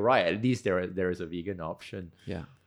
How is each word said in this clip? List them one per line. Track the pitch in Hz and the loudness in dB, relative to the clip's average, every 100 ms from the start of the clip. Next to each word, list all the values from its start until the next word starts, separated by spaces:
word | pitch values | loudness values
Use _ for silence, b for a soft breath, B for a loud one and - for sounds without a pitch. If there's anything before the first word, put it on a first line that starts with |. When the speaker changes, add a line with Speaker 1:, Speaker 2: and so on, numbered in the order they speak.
| 113 | 4
Speaker 1:
right. | 127 87 | 4 4
At | 101 | 2
least | 123 117 104 | 2 2 2
there, | 92 90 | 2 0
there | 92 92 | 0 0
is | 87 | 0
a | 82 | -4
vegan | 87 87 95 | -6 -4 -6
option. | 80 90 - 101 87 - - | -6 -8 -10 -12 -12 -14 -8
Speaker 2:
Yeah. | 87 76 - | -8 -8 -16